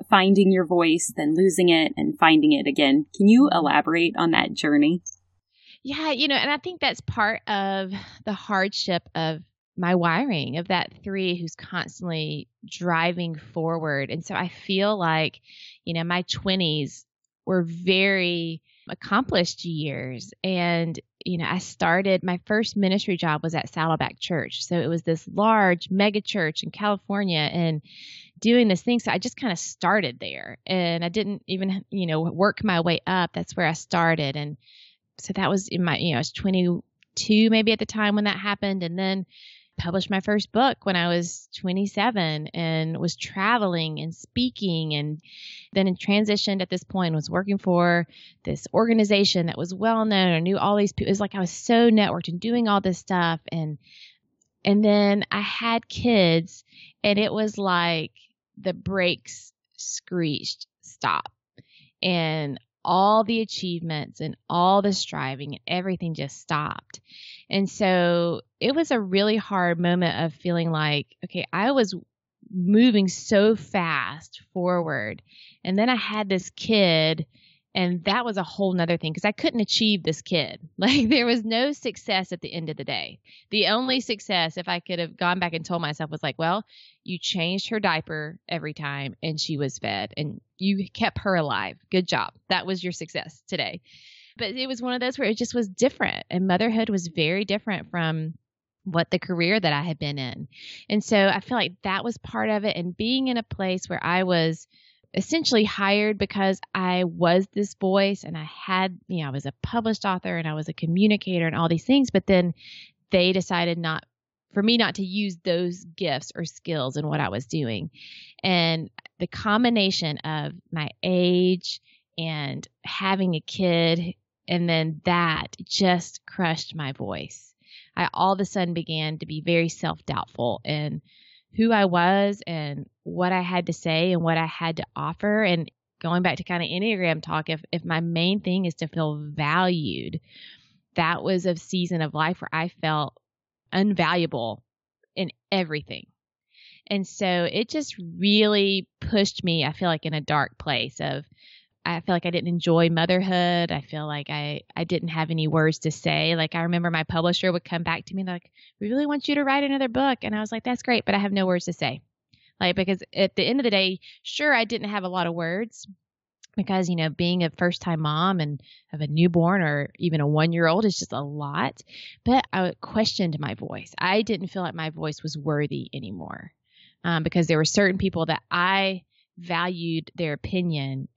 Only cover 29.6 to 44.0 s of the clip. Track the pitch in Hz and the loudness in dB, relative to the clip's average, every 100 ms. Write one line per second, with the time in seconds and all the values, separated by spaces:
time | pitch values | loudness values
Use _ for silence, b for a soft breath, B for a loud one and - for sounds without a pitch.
29.6 | - - 175 208 156 123 85 67 - - | -8 -4 0 2 0 -6 -10 -10 -12 -12
30.6 | - 185 175 165 175 190 202 202 - 185 | -4 0 0 0 -2 -2 -2 -4 -6 -4
31.6 | 190 190 - 202 175 156 165 - 202 - | -2 -4 -4 -4 0 0 0 2 0 2
32.6 | 214 175 170 165 - 185 170 - 175 - | 0 2 2 0 0 0 0 -4 -6 -2
33.6 | 160 165 - 175 165 165 143 147 147 151 | 0 -2 -2 2 2 2 0 -4 -8 -10
34.6 | b b b b _ - - 190 170 190 | b b b b _ -14 -10 -2 0 0
35.6 | 196 175 175 147 175 127 156 - 190 185 | 0 -2 0 0 0 0 -2 -2 0 2
36.6 | 180 175 - _ _ - - 214 226 220 | 2 0 -6 _ _ -6 4 6 6 6
37.6 | 220 220 214 220 208 208 208 190 202 202 | 4 2 -2 -2 0 2 0 -2 -4 -2
38.6 | 202 190 170 175 190 190 185 b b b | -2 -2 -4 -2 -2 -2 -6 b b b
39.6 | b - 170 185 185 196 196 208 - 214 | b -8 -4 -2 0 0 2 0 0 2
40.6 | 262 - - 180 170 175 175 - - - | 2 2 -2 0 2 0 -2 -8 -18 -8
41.6 | 190 185 196 - 226 214 160 151 151 - | -4 -2 -2 0 0 0 -2 -2 -6 -4
42.6 | 165 160 160 165 170 - - - 202 240 | -2 0 -2 -2 -4 -4 -8 -2 0 2
43.6 | 202 170 160 151 | 2 0 -4 -6